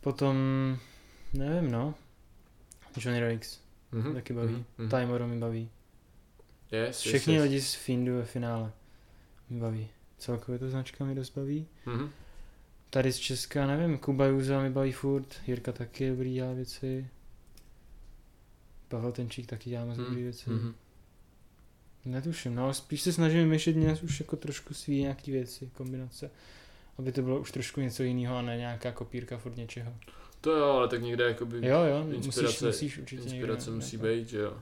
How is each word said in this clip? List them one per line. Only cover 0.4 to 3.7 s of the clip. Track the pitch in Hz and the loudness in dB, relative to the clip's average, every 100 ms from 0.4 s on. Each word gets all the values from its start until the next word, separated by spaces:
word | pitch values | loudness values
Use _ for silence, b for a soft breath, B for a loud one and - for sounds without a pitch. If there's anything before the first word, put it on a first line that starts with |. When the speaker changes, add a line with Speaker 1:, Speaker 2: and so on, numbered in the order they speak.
| 135 135 131 131 B B B B B | 4 4 2 0 B B B B B
Speaker 1:
nevím, | - 143 170 156 | 0 2 2 2
no, | 117 139 151 B - - - - - - - - - | 2 0 -4 B -20 -20 -20 -20 -20 -20 -20 -12 -6
Johnny | 120 120 | -2 2
Rakes, | 117 113 - - - | 2 0 -4 -16 -18